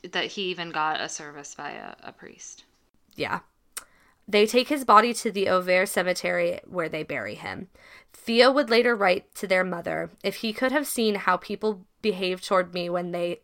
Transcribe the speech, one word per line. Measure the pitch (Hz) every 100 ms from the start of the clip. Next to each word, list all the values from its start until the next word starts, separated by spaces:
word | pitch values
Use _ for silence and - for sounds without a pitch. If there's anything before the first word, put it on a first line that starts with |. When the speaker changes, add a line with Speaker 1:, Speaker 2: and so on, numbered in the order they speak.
Speaker 1:
that, | 180
that | 180 180
he | -
even | 185 175 170
got | 156 156 151
a | 143
service | - 147 147 147
by | - 143
a, | - - -
a | -
priest. | - - - - - _ _ _ _ _
Speaker 2:
Yeah. | - 127 - - _ _ - - _ _ _ -
They | 208 214
take | 247 247
his | 294
body | 247 214 233
to | 226 226
the | 196 185
Auvers | 185 180 180 196
Cemetery | 196 180 180 175 180 175 - -
where | 180 160
they | 156
bury | 156 139 104
him. | 113 95 95 185 _ - - _
Theo | - - 233 247
would | 277 226
later | 226 240 226
write | 196 185 - -
to | 196
their | 185
mother, | 185 175 170 160 170 -
"If | 202 -
he | 226
could | 214 254
have | 294 277
seen | - 220 202
how | - 180
people | - 208 220 190 - _
behaved | 220 185 185 185 -
toward | 190 175
me | 180 175
when | 175 175
they, | 175 175 -